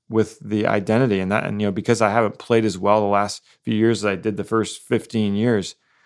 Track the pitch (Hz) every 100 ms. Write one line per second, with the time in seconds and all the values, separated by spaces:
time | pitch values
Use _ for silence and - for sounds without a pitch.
0 | - 110 107 - 101 104 104 104 92 113
1 | 131 98 95 104 - 104 104 95 110 110
2 | 107 113 107 - - 117 110 90 101 107
3 | 101 101 101 - _ _ - 107 113 107
4 | 104 95 107 101 98 113 101 - - 120
5 | - 113 104 101 120 107 87 - _ _